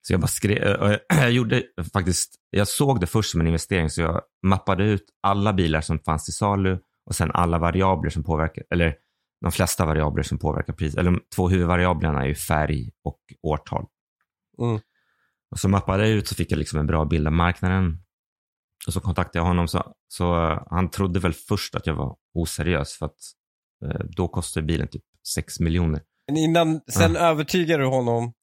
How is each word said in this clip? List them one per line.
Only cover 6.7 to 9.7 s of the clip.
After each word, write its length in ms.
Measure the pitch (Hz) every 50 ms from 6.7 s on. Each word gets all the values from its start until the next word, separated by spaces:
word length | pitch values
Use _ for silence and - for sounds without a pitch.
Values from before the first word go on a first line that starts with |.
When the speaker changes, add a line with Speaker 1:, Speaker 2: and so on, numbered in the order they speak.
| 92 90 _ _ _ _ _
Speaker 1:
och 100 | - 87
sen 160 | - 90 82
alla 260 | - - 87 85 85
variabler 520 | 82 82 85 85 90 95 95 95 80 76 78
som 140 | - 82 73
påverkar, 400 | - 80 76 80 78 - - - _
eller 260 | 85 87 85 80 73 _ _ _ _ _ _ _ _ _
de 100 | - 85
flesta 340 | - - 92 -